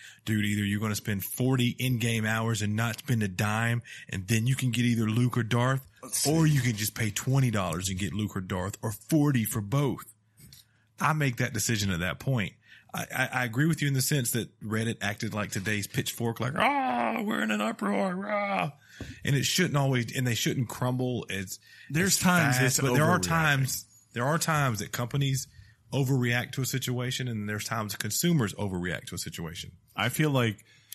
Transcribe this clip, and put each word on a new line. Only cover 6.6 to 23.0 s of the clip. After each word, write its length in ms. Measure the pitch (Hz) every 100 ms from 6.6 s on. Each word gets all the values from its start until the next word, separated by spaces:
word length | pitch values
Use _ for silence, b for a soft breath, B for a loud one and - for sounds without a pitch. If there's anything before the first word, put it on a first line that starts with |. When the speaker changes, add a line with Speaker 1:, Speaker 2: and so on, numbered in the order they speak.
Speaker 1:
can 140 | 120 104
just 180 | 107 -
pay 140 | 110
twenty 400 | - 127 135 127
dollars 380 | 104 87 82 95
and 80 | 95
get 140 | 98
Luke 220 | 101 104 98
or 40 |
Darth, 360 | 92 95 95 -
or 80 | 113
forty 540 | 101 - 160 147 127 107
for 160 | 113
both. 520 | 101 139 139 85 - - _ B B B B B B -
I 140 | 151
make 240 | 156 135 120
that 160 | 123
decision 360 | 107 - 110 101
at 80 | 85
that 180 | 90 -
point. 340 | 135 123 90 - B B B
I, 120 | - - -
I, 140 | 127 131
I 40 | 120
agree 200 | 117 160
with 160 | 156
you 60 | 143
in 80 | 135
the 60 |
sense 280 | - 147 120
that 160 | 117 - -
Reddit 360 | 107 110 113 -
acted 320 | 101 104 110
like 160 | 107 101
today's 380 | 107 101 104 101
Pitchfork, 520 | 120 - - 117 113
like, 140 | 117 151
"Ah, 680 | 233 285 254 240 233 226 208
we're 160 | -
in 80 | 220
an 120 | 214
uproar, 680 | 220 220 202 202 196 180 208
ah." 420 | 208 202 190 165 - B B B B -
And 100 | 139
it 80 | 131
shouldn't 300 | - 175 143
always, 400 | 135 127 113 131
and 120 | 127
they 80 | 110
shouldn't 340 | 160 135 113
crumble 560 | - 127 127 127 117 -
as, 260 | 98 92 - B B B
Speaker 2:
There's 260 | 147 190 -
Speaker 1:
as 20 |
Speaker 2:
times 380 | 185 180 120 123
Speaker 1:
fast, 200 | 127 -
Speaker 2:
it's 20 |
Speaker 1:
but 140 | 131
there 120 | 131